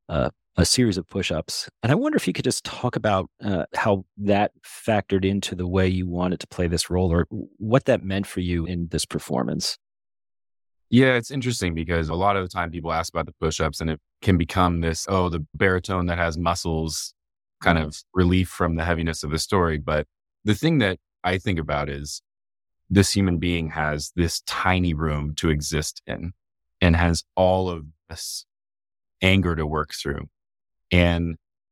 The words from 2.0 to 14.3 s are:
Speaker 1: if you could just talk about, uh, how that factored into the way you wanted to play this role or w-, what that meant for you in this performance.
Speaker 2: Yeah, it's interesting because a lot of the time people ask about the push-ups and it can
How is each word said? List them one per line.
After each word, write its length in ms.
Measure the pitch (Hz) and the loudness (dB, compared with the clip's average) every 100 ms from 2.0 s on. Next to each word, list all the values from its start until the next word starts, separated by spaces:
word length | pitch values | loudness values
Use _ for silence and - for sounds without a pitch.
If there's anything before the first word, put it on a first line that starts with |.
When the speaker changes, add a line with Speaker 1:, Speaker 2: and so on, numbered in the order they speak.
| 302 294 | 0 0
Speaker 1:
if 120 | 285 | -2
you 60 | |
could 120 | - 127 | -2 -2
just 180 | - | -4
talk 320 | - - 123 - | -6 -6 -4 -2
about, 340 | 107 95 - _ | 0 0 -2 _
uh, 220 | 104 92 - - | -2 -2 -2 -2
how 300 | 110 98 - - | 0 0 -2 -4
that 340 | 101 101 104 - | 2 2 2 -4
factored 640 | - - - 104 - 98 95 | -20 -8 -2 0 2 0 2
into 280 | 101 - | 0 -2
the 140 | 90 90 | -4 0
way 200 | 95 92 | 2 2
you 200 | 92 90 | 2 -2
wanted 320 | 87 90 85 | -2 -2 -2
to 80 | - | -6
play 200 | - 85 | -2 0
this 220 | 82 - | 0 0
role 220 | 90 92 | 0 2
or 140 | 85 82 | 2 0
w-, 220 | 110 - _ | -4 -10 _
what 280 | 107 131 - | 0 2 4
that 180 | 113 | 2
meant 220 | 95 98 98 | 0 -2 -2
for 140 | 95 | -4
you 260 | 90 85 80 | -2 -2 -2
in 220 | 87 82 | -4 -4
this 160 | 78 - | -4 -4
performance. 720 | - - 64 60 78 - - _ _ _ _ _ _ _ _ _ _ _ | -8 -4 -4 -2 -4 -6 -8 _ _ _ _ _ _ _ _ _ _ _
Speaker 2:
Yeah, 260 | 120 131 123 | 6 6 4
it's 160 | 113 | 0
interesting 420 | 139 123 120 90 | -4 -4 -2 -2
because 360 | 80 87 82 80 | -2 -2 -2 0
a 40 | |
lot 240 | 87 101 98 | 0 2 2
of 60 | |
the 40 | 92 | -2
time 240 | 90 85 | -4 -4
people 220 | 85 80 | -6 -4
ask 200 | 82 80 | -4 -2
about 120 | 85 76 | -4 -6
the 80 | - | -4
push-ups 400 | 80 - 78 - | -2 0 -2 -2
and 80 | 80 | -4
it 100 | 78 _ _ | -4 _ _
can 160 | - | 2